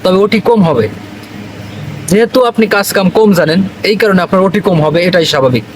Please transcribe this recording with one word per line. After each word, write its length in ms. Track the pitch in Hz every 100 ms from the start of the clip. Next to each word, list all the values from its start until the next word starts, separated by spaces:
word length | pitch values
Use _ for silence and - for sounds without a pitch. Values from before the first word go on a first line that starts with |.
তবে 140 | 185 185
ওটি 220 | 202 220 -
কম 100 | 226 170
হবে। 180 | 131 107 - - - - - - - - - - - -
যেহেতু 300 | 202 226 254 240
আপনি 200 | 233 220
কাজ 200 | 208 196 214
কাম 120 | 190
কম 200 | 220 214
জানেন 260 | 180 156 170 190 -
এই 120 | 180 208
কারণে 200 | 214 185
আপনার 200 | 175 190 190
ওটি 120 | 208 202
কম 100 | 170 151
হবে, 140 | 156 180
এটাই 180 | 180 160
স্বাভাবিক। 400 | 147 131 123 104